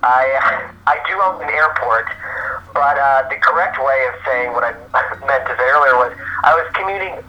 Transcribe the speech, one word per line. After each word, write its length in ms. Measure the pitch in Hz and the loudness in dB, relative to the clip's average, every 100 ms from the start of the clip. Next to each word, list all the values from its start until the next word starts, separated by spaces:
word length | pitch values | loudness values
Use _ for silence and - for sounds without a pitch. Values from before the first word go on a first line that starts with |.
I, 640 | 123 127 131 135 143 147 - - - | 4 2 2 2 0 -2 -8 -6 -2
I 140 | 151 - | -2 -2
do 80 | 185 | 0
own 160 | 190 180 | 0 0
an 80 | 123 | -4
airport, 560 | 147 156 - 123 113 - - - - - - - - | 0 0 0 0 0 0 -8 -10 -8 -6 -8 -6 0
but, 180 | 143 143 | 2 2
uh, 240 | 139 135 135 | 4 2 2
the 80 | - | 0
correct 380 | - 170 185 - | 0 2 0 0
way 160 | 135 135 127 | 0 2 0
of 20 | 123 - | -4 -4
saying 240 | 127 123 | -2 -2
what 100 | 120 | -2
I 140 | 120 113 | -2 -4
<laughs> 500 | - 139 - 147 139 | -4 -4 -4 -6 -2
meant 180 | 135 127 | -2 -2
to 60 | 123 | -2
say 100 | 127 | 2
earlier 240 | 147 143 127 | 4 4 4
was 140 | 123 - - - | 2 -2 -10 0
I 100 | - 160 | 4 4
was 120 | 165 | 2
commuting 440 | - 190 196 185 175 | -4 -4 -4 -6 -10